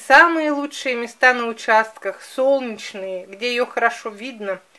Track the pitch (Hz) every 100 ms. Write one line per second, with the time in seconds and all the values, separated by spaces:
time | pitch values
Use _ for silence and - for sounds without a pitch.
0 | - 277 339 330 302 285 285 - 269 240
1 | 233 - 254 247 233 226 - 220 220 -
2 | 196 190 - - 262 277 247 220 - 202
3 | 190 185 190 196 240 240 247 - 233 233
4 | 226 208 247 233 202 185 _